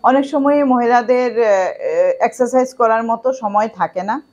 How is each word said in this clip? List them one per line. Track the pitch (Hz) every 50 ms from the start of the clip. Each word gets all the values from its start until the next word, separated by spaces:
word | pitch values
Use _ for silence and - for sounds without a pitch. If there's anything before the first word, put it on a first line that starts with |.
| -
অনেক | - 262 277 269
সময় | 277 - 294 269 285 285 294 285
মহিলাদের, | 269 254 240 240 233 240 240 240 226 254 247 254 247
আহ, | 220 226 240
আহ, | 214 202 190 185 175 - - - 143 156 170 180 - - - 214
এক্সারসাইজ | 233 226 - 254 233 262 254 254 254 -
করার | _ 240 226 220 226 233
মতো | 226 226 226 - 254 262
সময় | 262 233 208 202 208 214 226
থাকে | 220 190 175 160 - 185 180
না | 202 226 294 - _